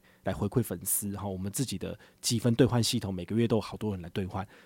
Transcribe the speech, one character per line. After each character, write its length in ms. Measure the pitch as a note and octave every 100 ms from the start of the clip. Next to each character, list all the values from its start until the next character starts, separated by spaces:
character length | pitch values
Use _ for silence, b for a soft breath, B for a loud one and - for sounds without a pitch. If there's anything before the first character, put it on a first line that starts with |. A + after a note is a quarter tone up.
| b b
来 80 | -
回 120 | F#2+ -
馈 160 | B2+
粉 160 | A2 F2+
丝， 320 | F#2+ - G2+ G2
哈， 100 | G2+
我 120 | F#2
们 120 | G2
自 140 | G2+
己 140 | C3 F#2
的 200 | F2+ F2 b b
积 180 | - A#2
分 160 | B2
兑 120 | A2+ B2
换 160 | B2
系 180 | A2 A#2
统 140 | G2
每 100 | F#2
个 100 | F2
月 140 | G#2+ A#2
都 80 | A2+
有 40 |
好 180 | - F#2+
多 140 | G#2+
人 100 | F#2+
来 60 | E2+
兑 160 | - F#2
换， 200 | F#2+ F#2+ b